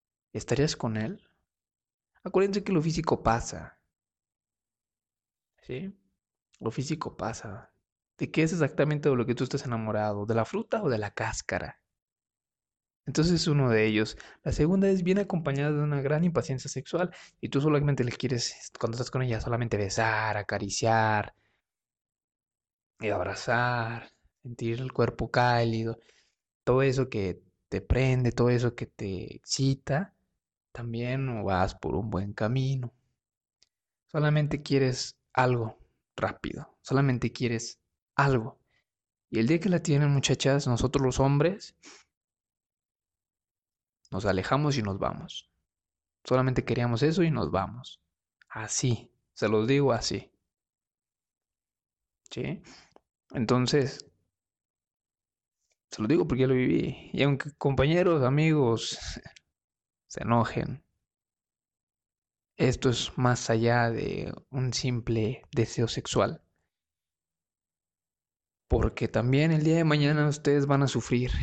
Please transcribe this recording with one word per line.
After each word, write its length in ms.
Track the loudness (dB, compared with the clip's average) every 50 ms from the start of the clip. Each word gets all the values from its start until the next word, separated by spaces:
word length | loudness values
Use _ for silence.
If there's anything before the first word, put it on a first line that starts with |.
| _ _ _ _ _ _ _
¿estarías 420 | -10 -4 -2 0 0 0 0 0
con 220 | -4 -4 -4 -4 -4
él? 240 | -4 -6 -8 -12 _ _ _ _ _ _ _ _ _ _ _ _ _ _ _ _ _ _ _ _ _
Acuérdense 400 | -2 0 2 2 2 0 -2 -2
que 100 | 0 0
lo 80 | 2
físico 420 | 2 0 -2 -2 0 0 -2 2 2
pasa, 560 | 2 2 2 0 -6 -10 -12 -12 -14 -18 _ _ _ _ _ _ _ _ _ _ _ _ _ _ _ _ _ _ _ _ _ _ _ _ _ _ _ _ _ _ _ _ _ _ _ _ _
¿sí? 320 | _ -12 -12 -10 -10 -12 -14 _ _ _ _ _ _ _ _ _ _ _ _ _
Lo 120 | -8 -6
físico 460 | -4 -4 -4 -4 -4 -6 -6 -10 -8 -6
pasa. 540 | -8 -8 -8 -8 -12 -14 -14 -16 -18 _ _ _ _ _ _ _ _ _ _ -8
¿De 140 | -8 -4
qué 120 | 0 0 2
es 100 | 2 2
exactamente 560 | 0 0 0 2 0 0 0 0 0 2 2
de 60 | 2
lo 100 | 2 2
que 100 | 0 0
tú 80 | 0 0
estás 220 | -2 -2 -4 -4
enamorado? 600 | -4 -4 -4 -2 -2 -2 0 0 0 -2 -4 -2
¿De 100 | 0 2
la 100 | 2 2
fruta 380 | 0 -2 -6 -4 -2 -4 -2 0
o 60 | 0
de 80 | 0 0
la 140 | -2 -6
cáscara? 720 | -6 -6 -6 -4 -4 -6 -6 -6 -6 -4 -6 -8 -12 _ _ _ _ _ _ _ _ _ _ _ _ _ _ _ _ _ _ _ _ _ _ _ _ _ _
Entonces 280 | -2 0 2 4 4 4
es 140 | 2 2 2
uno 220 | 2 4 4 4
de 160 | 4 4 4
ellos. 320 | 4 4 2 0 0 -4 -12 -18 -20 -20 _ _
La 80 | -4 0
segunda 340 | 2 2 4 4 4 4 4
es 140 | 2 2 2
bien 160 | 2 0 0
acompañada 520 | 0 -2 -4 -2 -2 -2 -2 0 0 0
de 120 | 0 0 0
una 180 | 0 0 0
gran 220 | 0 0 0 2 2
impaciencia 460 | 2 2 0 -2 -2 -4 -6 -6 -8
sexual. 440 | -8 -8 -8 -4 -2 -2 -2 -2 -4 -12 -20 -20 _ _
Y 80 | -10 -4
tú 120 | -2 0
solamente 420 | 2 2 2 2 2 2 2 2 0
le 80 | -2
quieres, 600 | -2 -4 -4 -2 -2 -2 -2 -6 -8 -12 -18 -20 -8 -6
cuando 160 | -4 -4 -4
estás 160 | -4 -6 -4
con 100 | -4 -2 -2
ella, 180 | 0 -2 -2
solamente 360 | -2 -4 -2 -2 -2 -2 0 -2
besar, 600 | -2 -2 0 0 0 0 0 0 -2 -2 -2 -4
acariciar, 960 | -4 -4 -4 -4 -4 -4 -4 -2 2 4 4 4 4 4 2 0 -2 -4 -10 _ _ _ _ _ _ _ _ _ _ _ _ _ _ _ _ _ _ _ _ _ _ _ _ _ _ _ _ _ _ _ _ _
y 100 | -4 -4
abrazar, 1000 | -2 -2 -4 -4 -6 -6 -2 -2 0 0 2 0 0 -2 -4 -4 -6 -10 -12 -16 _ _ _ _ _ _
sentir 380 | _ -16 -10 -6 -4 -4 -4 -4
el 120 | -6 -6 0
cuerpo 360 | 0 0 0 0 -4 -8 -2
cálido, 680 | 2 2 4 4 4 2 2 0 0 -2 -2 -4 -6 -8 _ _ _ _ _ _ _ _ _ _ _ _ _
todo 180 | 2 2 4
eso 280 | 4 2 2 0 -2 -2
que 320 | -2 -2 -2 -2 -4 -6 _ _ _ _ _ _
te 120 | -6 -6
prende, 500 | 0 0 2 2 4 4 2 2 2 0
todo 180 | 2 2 2 4
eso 260 | 4 2 2 0 -2
que 100 | -4 -10
te 500 | -12 _ -10 -8 -6 -6 -8 -8 -12 -14
excita, 800 | -16 -10 -8 -2 0 0 0 0 -2 -2 -2 -2 -2 -2 -4 _ _ _ _ _ _ _ _ _ _ _ _
también 540 | _ -10 -8 -6 -6 -4 -4 -2 -2 -2 -2
no 180 | -2 -4 -4 -2
vas 320 | 0 2 2 0 0 -2
por 200 | -6 -6 -4 -2
un 140 | -2 -2 -2
buen 240 | -4 -4 -4 -6 -4
camino. 600 | -4 -2 0 0 0 0 0 -2 -4 -4 -8 -12 _ _ _ _ _ _ _ _ _ _ _ _ _ _ _ _ _ _ _ _ _ _ _
Solamente 540 | -4 0 2 2 2 2 2 0 -2 -4
quieres 560 | -2 0 2 2 2 2 0 -2 -6 -10 -12 _ _ _ _
algo 440 | 0 2 2 2 0 -2 -4 -8 -12 -20 _ _ _ _ _ _
rápido, 600 | -4 -4 -4 -4 -6 -8 -8 -8 -8 -12 -16 _ _
solamente 500 | _ -2 0 2 2 2 2 0 -2 -4 -2
quieres 460 | -2 -2 -2 -2 -4 -6 -8 -14 _ _ _ _ _ _ _ _
algo. 440 | 0 2 2 2 2 0 -2 -10 _ _ _ _ _ _ _ _ _ _ _ _ _ _ _
Y 100 | 0 0
el 80 | 2 4
día 120 | 2 2
que 100 | 2 2
la 120 | 0 2
tienen, 300 | 2 2 2 4 4 4
muchachas, 560 | 4 2 4 2 0 2 4 2 2 2 2 2
nosotros 360 | 0 2 0 0 0 2 0
los 160 | 2 2 4
hombres 560 | 4 4 4 4 4 2 2 -2 -10 -18 _ _ _ -20 -20 -20 _ _ _ _ _ _ _ _ _ _ _ _ _ _ _ _ _ _ _ _ _ _ _ _ _ _ _ _ _ _ _ _ _ _ _ _ _ _ _ _ _ _
nos 140 | -8 -4 -2
alejamos 520 | 0 0 0 0 0 0 2 2 0 0 0
y 60 | -2
nos 160 | -2 -2 -2
vamos. 500 | -4 -4 -4 -6 -12 -12 -14 -14 -16 _ _ _ _ _ _ _ _ _ _ _ _ _ _ _ _
Solamente 400 | -2 0 2 2 2 0 0 0
queríamos 380 | 0 -2 0 0 0 0 2
eso 220 | 2 2 2 4 2
y 80 | 2
nos 180 | 2 0 -2 -2
vamos. 500 | -2 -2 -2 -4 -8 -12 -14 -16 -20 _ _ _ _ _ _ _ _ _ _ _
Así, 640 | -12 -12 -10 -6 -4 -2 0 0 0 0 -4 -14 _ _ _ _ _
se 160 | -4 -2 2
los 180 | 2 2 2 4
digo 240 | 2 4 4 2
así. 400 | 2 0 -2 -4 -6 -6 -8 -12 _ _ _ _ _ _ _ _ _ _ _ _ _ _ _ _ _ _ _ _ _ _ _ _ _ _ _ _ _ _ _ _ _ _ _ _ _ _ _ _
¿Sí? 320 | -10 -8 -6 -6 -8 -8 -12 -20 -20 -20 -20 _ _ -20 _ _ _ _ _ _
Entonces, 720 | -4 -4 0 2 2 2 2 2 2 2 0 0 -4 -10 -18 -20 _ _ _ _ _ _ _ _ _ _ _ _ _ _ _ _ _ _ _ _ _ _ _ _ _ _ _ _ _ _ _ _ _ _ _ _
se 120 | -8 -4
lo 60 | 0 2
digo 200 | 2 2 2 0
porque 140 | 0 0
ya 60 | 2 2
lo 60 | 2
viví. 560 | 2 2 2 0 0 -2 -4 -6 -10 -12 -12
Y 120 | -2 0 2
aunque 280 | 2 2 0 -4 -12 -14 _
compañeros, 640 | -2 0 2 4 2 4 4 4 4 4 4 4 2
amigos, 760 | 2 4 4 4 4 4 4 4 4 2 0 -2 -6 -8 -10
<laughs> 340 | -10 -12 -12 -12 -14 -18 -20 -20 _ _ _ _ _ _ _ _ _ _ _ _ _ _
se 160 | -12 -8 -2
enojen, 600 | 0 2 2 2 0 -2 -6 -6 -6 -8 -12 -16 _ _ _ _ _ _ _ _ _ _ _ _ _ _ _ _ _ _ _ _ _ _ _ _ _ _ _ _ _ _ _ _ _ _ 0
esto 320 | 2 2 2 2 2 0
es 280 | 0 0 -2 -6 -4 0
más 320 | 2 2 2 0 0 0
allá 400 | 0 2 4 4 4 4 2 0
de 440 | 0 -2 -4 -4 -6 -6 -6 -8 -10 -14 -16 _
un 240 | -6 -4 -4 -2 -4
simple 720 | -2 -2 -2 -2 -2 -2 -2 0 0 0 -2 -2 -6 -10 _
deseo 360 | -2 -2 -2 0 0 -2 -2 -2
sexual. 560 | -2 -6 -6 -2 0 2 2 0 0 -6 _ _ _ _ _ _ _ _ _ _ _ _ _ _ _ _ _ _ _ _ _ _ _ _ _ _ _ _ _ _ _ _ _ _ _ _ _ _ _ _ _ _ _ _ _ _
Porque 400 | 0 0 0 0 -2 -2 -4 -2
también 440 | -2 0 0 2 4 4 4 4
el 120 | 2 4 4
día 120 | 4 4
de 80 | 4 4
mañana 440 | 4 4 4 4 2 4 2 2 0
ustedes 380 | 0 0 2 2 4 4 4
van 180 | 2 2 2 2
a 40 | 2
sufrir, 440 | 0 -2 -2 0 0 0 0 0 -2 0